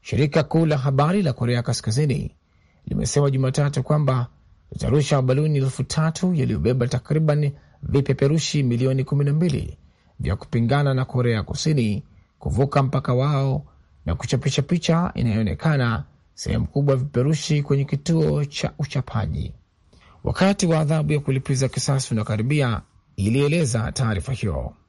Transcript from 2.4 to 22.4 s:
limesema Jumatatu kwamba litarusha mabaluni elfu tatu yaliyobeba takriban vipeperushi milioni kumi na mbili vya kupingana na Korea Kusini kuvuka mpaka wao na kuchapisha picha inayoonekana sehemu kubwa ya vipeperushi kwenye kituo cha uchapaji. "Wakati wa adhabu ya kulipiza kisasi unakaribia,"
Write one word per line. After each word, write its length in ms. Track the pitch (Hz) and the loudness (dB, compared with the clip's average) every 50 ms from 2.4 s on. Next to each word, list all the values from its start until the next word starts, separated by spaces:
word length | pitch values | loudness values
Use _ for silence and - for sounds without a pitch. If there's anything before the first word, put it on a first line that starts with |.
| _ _ _ _ _ _ _ _ _ | _ _ _ _ _ _ _ _ _
limesema 440 | - - - - 127 - 143 143 139 | -6 -4 -2 -2 0 2 2 2 2
Jumatatu 520 | 135 131 131 127 131 - 143 143 143 143 | 2 2 0 0 0 0 0 0 0 -2
kwamba 440 | 127 - 151 151 151 135 131 123 117 - - _ _ _ - _ _ - | 0 0 0 2 2 2 2 0 -2 -4 -8 _ _ _ -20 _ _ -14
litarusha 440 | - - - 120 120 151 143 - 151 | -10 -6 -2 2 2 2 4 4 2
mabaluni 420 | 139 131 127 131 139 151 156 151 139 | 2 4 2 2 2 2 2 2 0
elfu 260 | 135 135 - - 131 | 0 -2 -2 -4 -6
tatu 500 | - - - 156 160 160 - - 185 180 | -4 0 0 0 0 0 0 0 0 2
yaliyobeba 520 | 156 131 117 113 82 73 110 127 131 120 | 2 0 0 0 0 2 2 2 2 0
takriban 640 | 123 - 127 - - 147 160 160 151 147 147 147 143 139 - - - _ _ | 0 -2 -4 -2 0 0 2 2 2 2 2 0 -2 -4 -6 -18 -20 _ _
vipeperushi 800 | - - - 139 139 - 135 - 139 139 156 160 - - - 151 | -6 0 0 0 2 2 0 2 2 2 2 2 0 0 0 0
milioni 420 | 139 123 120 117 127 131 131 131 131 | 2 2 2 2 0 0 0 0 -2
kumi 200 | - 143 139 143 | 0 0 0 0
na 80 | 143 | 2
mbili 460 | 143 156 170 175 139 - - - - - - - _ _ _ _ _ - | 2 2 2 2 0 -2 -4 -6 -12 -16 -20 -20 _ _ _ _ _ -6
vya 160 | - - 98 | -4 -4 -4
kupingana 580 | - - - - 117 117 117 135 143 143 143 131 | -4 -6 -4 -2 0 2 2 2 2 2 2 0
na 100 | 127 131 | 0 -2
Korea 380 | - - 123 120 120 113 107 | -2 -2 0 0 2 0 0
Kusini 600 | - - 113 - - 160 156 127 117 107 104 98 - - - - _ _ _ _ | -2 -4 -6 -4 -2 0 0 2 2 0 -2 -4 -6 -12 -20 -20 _ _ _ _
kuvuka 440 | - - - 101 139 139 - 147 | -6 -4 0 0 0 2 2 2
mpaka 320 | 135 127 - 139 - - 123 | 0 2 0 -2 0 0 0
wao 520 | 127 135 147 151 135 135 135 135 147 - - _ _ _ _ _ _ _ | 2 2 0 0 0 0 0 -2 -4 -6 -10 _ _ _ _ _ _ _
na 80 | - 82 | -6 -6
kuchapisha 480 | - - - - 123 - 151 - - | -6 -4 -2 -2 -2 -2 -2 -2 -2
picha 480 | 139 - 180 175 - - 160 165 175 - - | -2 0 -2 -2 2 2 2 2 2 -2 -2
inayoonekana 920 | - 123 117 101 110 110 104 - - - 160 151 139 123 117 113 - - - _ _ _ _ _ | -2 0 0 0 0 0 -2 -2 -2 0 0 2 2 2 0 -2 -2 -6 -10 _ _ _ _ _
sehemu 320 | - - - - - - | -10 -6 -4 -2 -2 -2
kubwa 280 | - - 139 143 143 135 | -2 0 0 2 2 2
ya 40 | 131 | 0
vipeperushi 640 | 123 143 - - 127 143 160 151 - - 151 147 | 0 -2 0 0 2 2 0 0 0 0 0 0
kwenye 220 | 143 - 143 139 139 | 2 0 0 0 0
kituo 600 | - - 143 - - 165 165 156 151 147 147 143 | -2 -4 -4 0 0 2 2 2 2 0 0 -2
cha 280 | 143 - - - - - - | -4 -4 -6 -6 -6 -4 -6
uchapaji. 720 | 147 - - 139 123 - - 113 - - 80 73 - - - - _ _ _ _ _ _ _ - _ - - - - | -8 -4 -4 -6 -6 -4 -4 -4 -4 -2 -4 -6 -6 -8 -10 -16 _ _ _ _ _ _ _ -20 _ -20 -20 -6 -4
"Wakati 420 | - - - 185 190 202 - - | -4 0 2 2 2 4 2 2
wa 140 | 170 165 160 | 2 2 2
adhabu 320 | 160 143 - - 151 151 | 2 0 0 0 0 0
ya 80 | 151 147 | -2 -2
kulipiza 480 | 143 - 135 131 135 - 139 127 135 123 | 0 -2 -2 -2 -2 -2 -2 0 0 -2
kisasi 460 | - - - - 135 135 131 - 117 | -2 -4 -2 0 -2 -2 -2 -2 -4
unakaribia," 680 | 110 104 - 107 104 | -4 -2 -2 -2 -2